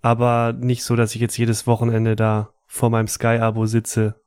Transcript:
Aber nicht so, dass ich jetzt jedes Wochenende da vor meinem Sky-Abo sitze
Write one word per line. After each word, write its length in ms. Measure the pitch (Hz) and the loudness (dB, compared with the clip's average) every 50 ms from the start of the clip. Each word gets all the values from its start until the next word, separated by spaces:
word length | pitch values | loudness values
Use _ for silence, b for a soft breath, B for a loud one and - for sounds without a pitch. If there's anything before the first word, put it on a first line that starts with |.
Aber 500 | - 120 117 117 120 120 120 117 117 117 | 2 0 2 2 2 2 2 2 0 -2
nicht 320 | 113 120 120 123 123 120 - | -2 -2 -2 -2 -2 -2 -2
so, 120 | - 120 | -2 0
dass 180 | 117 117 110 - | 0 0 0 0
ich 80 | 113 | -2
jetzt 160 | 120 110 - - | -4 -4 -2 -2
jedes 300 | 117 113 113 107 - - | 0 0 0 -2 0 0
Wochenende 480 | 120 110 120 117 113 113 113 113 110 | 0 2 2 0 0 0 0 0 0
da 400 | 107 110 110 107 107 107 - _ _ _ | 2 2 0 0 0 -2 -6 _ _ _
vor 240 | _ - - - 117 | _ -6 0 0 2
meinem 180 | 113 113 110 104 | 2 2 0 -2
Sky-Abo 600 | - - - 117 117 117 113 113 110 113 110 110 | -4 -2 0 0 0 2 0 0 0 0 -2 0
sitze 480 | 113 117 113 - - 117 110 107 107 _ _ | 0 0 -2 0 -2 0 0 0 -2 _ _